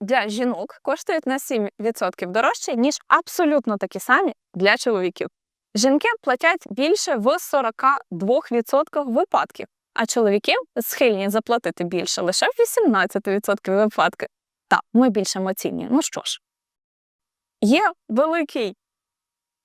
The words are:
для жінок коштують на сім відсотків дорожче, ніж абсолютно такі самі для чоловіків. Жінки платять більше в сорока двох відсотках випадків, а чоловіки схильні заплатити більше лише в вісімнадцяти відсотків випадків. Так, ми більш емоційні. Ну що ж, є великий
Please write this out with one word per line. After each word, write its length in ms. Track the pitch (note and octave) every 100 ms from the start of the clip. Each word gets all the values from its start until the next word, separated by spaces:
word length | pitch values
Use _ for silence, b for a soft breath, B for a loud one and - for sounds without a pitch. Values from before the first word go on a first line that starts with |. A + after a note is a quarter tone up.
для 280 | G3 B3+ G#3+
жінок 500 | G#3+ B3 A3 D#4 -
коштують 440 | - C#4+ - E4 C4
на 120 | C4
сім 300 | - A#3 G3+ -
відсотків 500 | A3 - F3+ - F3+
дорожче, 460 | G3 C#4 A#4+ - B3
ніж 220 | C4 - -
абсолютно 680 | - - - D#4+ D4 A#3 G#3
такі 220 | F#3+ F#3+
самі 340 | - C4 F#4 - _
для 220 | F3+ F#3+ A#3
чоловіків. 520 | - G#3 F3+ - - _ _ _ _
Жінки 340 | G#3+ B3+ C#4+ A4+ A4+
платять 440 | - B3+ E4 F4+ -
більше 460 | G3+ C#4+ G4+ - C4
в 220 | G#3+ E4+
сорока 600 | - C#4+ B3+ - C4 C#4 -
двох 420 | E3+ G3 C4 -
відсотках 540 | A#3+ A3+ C#4 D#4+ D4+ C#4
випадків, 600 | A#3 F#4 - - - - _ _
а 120 | - A3+
чоловіки 460 | B3 G#3+ G#3 - A4+ B4+ -
схильні 480 | A3+ - B3+ G3+ G3
заплатити 560 | G#3+ A3 A#3+ F3 -
більше 380 | F3 F4+ - -
лише 240 | F3+ - -
в 140 | -
вісімнадцяти 720 | A#4 - G4+ G#3 F3+ G3 -
відсотків 400 | G3 - G3+ -
випадків. 540 | F#3+ G#3+ - E3 - - _ _ _ -
Так, 120 | - -
ми 180 | A3+ B3+
більш 260 | G3+ F#3+ F#3+
емоційні. 520 | F#3+ G3 E3+ E3+ F3
Ну 120 | B3+
що 180 | - -
ж, 200 | - - _ _ _ _ _ _ _ _ _ _ _ -
є 320 | G#3 D4 G#4 - -
великий 680 | A3 D#4 E4+ D4+ C#4 G#3+ F#3+ _ _ _ _ _ _ _ _